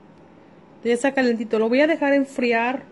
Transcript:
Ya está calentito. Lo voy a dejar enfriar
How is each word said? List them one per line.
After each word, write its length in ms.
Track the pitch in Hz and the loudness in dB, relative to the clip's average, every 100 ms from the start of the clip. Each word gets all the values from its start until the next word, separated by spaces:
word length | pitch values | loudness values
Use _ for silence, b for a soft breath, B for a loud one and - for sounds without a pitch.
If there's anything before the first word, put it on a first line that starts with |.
| - - - B B B - - | -20 -20 -20 B B B -20 -8
Ya 80 | 226 | -2
está 200 | 240 277 | 0 0
calentito. 460 | 269 254 226 226 214 | 0 0 0 -2 -2
Lo 100 | 226 | 2
voy 120 | 254 | 2
a 60 | 302 | 2
dejar 260 | 311 285 | 2 2
enfriar 720 | 277 269 - 247 226 240 262 - | 0 0 -2 0 0 -2 -6 -8